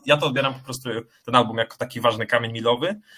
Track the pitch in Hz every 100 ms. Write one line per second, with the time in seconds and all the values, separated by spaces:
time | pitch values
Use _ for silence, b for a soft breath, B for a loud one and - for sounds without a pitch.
0 | 135 147 151 131 135 131 - 123 123 113
1 | 117 b - 123 110 113 113 - 123 123
2 | 117 110 113 120 113 113 113 120 170 208
3 | B